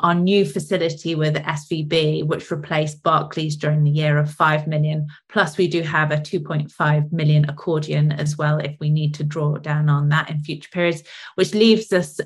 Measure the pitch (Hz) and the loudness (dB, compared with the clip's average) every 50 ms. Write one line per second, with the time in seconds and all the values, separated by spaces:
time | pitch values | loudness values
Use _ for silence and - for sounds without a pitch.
0 | - 170 170 175 175 190 202 202 196 147 - 190 151 - 196 165 165 165 156 - | 0 2 2 4 2 4 4 2 2 2 -2 -6 -4 -2 -2 -2 0 -2 -4 -4
1 | - 165 165 151 156 156 151 143 - 160 156 151 - - 170 156 156 151 165 160 | -4 -4 -2 0 0 0 0 0 -2 -4 -6 -6 -4 -4 -4 -4 -2 0 0 2
2 | 156 151 156 156 156 151 170 - - - 175 151 151 - 165 151 151 151 - - | 2 2 0 0 -2 -2 -4 -4 -4 -6 -6 -6 -4 -2 -2 0 0 -2 -4 -4
3 | - 170 160 156 156 - - 165 156 156 151 151 156 151 151 151 147 147 147 151 | 0 2 2 2 0 -2 -6 -4 -4 -4 -4 -2 -2 0 2 4 4 4 2 2
4 | 151 151 147 147 147 147 - - 165 156 151 156 151 160 151 151 151 151 156 156 | 2 2 2 2 2 0 0 0 2 2 2 2 0 -2 -2 0 0 0 0 -4
5 | 151 151 - - _ _ - 214 185 156 - - 180 151 160 170 165 151 165 156 | -6 -6 -10 -18 _ _ 0 0 0 0 0 -2 -2 0 0 -2 -2 0 0 0
6 | 156 151 151 151 151 - 202 170 - - 160 151 151 - _ - 165 151 151 151 | 0 2 0 -2 -4 -4 -6 -6 -6 -4 -4 -4 -4 -6 _ -2 0 2 2 2
7 | 147 151 170 165 156 151 151 147 147 147 147 - - 175 160 156 151 151 151 151 | 0 -2 -2 0 2 4 4 4 4 2 -2 -8 -4 -2 -2 -2 -2 -2 0 2
8 | 147 151 151 - 151 151 - - 151 151 151 151 - - - - 156 147 151 156 | 2 2 0 0 -2 -4 -2 -2 0 0 0 0 -2 -6 -8 -4 -2 0 0 0
9 | 151 147 147 - 151 147 - 165 147 147 147 - - 156 151 151 151 151 147 143 | 0 -2 -2 -2 -4 -4 -2 -2 -2 -2 -2 -2 -4 -4 -2 0 2 2 2 2
10 | 147 147 151 156 147 - 160 147 147 165 147 147 - - - 180 175 170 165 151 | 2 2 2 0 0 -2 -6 -8 -6 -6 -10 -10 -10 -10 -2 0 0 0 0 -2
11 | - - - - - - - - 185 - 208 214 226 226 220 220 220 - 196 180 | -8 -18 -20 -20 -20 -12 -2 -2 -2 0 2 4 6 6 6 4 4 0 0 0
12 | 175 - - - - | 0 -2 -6 -6 -2